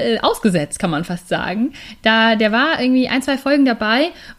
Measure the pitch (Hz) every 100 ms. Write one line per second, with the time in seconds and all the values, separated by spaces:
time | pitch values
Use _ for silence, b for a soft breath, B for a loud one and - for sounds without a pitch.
0 | - 220 294 453 220 175 147 - 185 151
1 | 170 175 - 165 - 196 254 B B 214
2 | 220 226 226 220 214 226 294 320 254 254
3 | 254 262 262 269 269 294 262 226 214 233
4 | 330 B B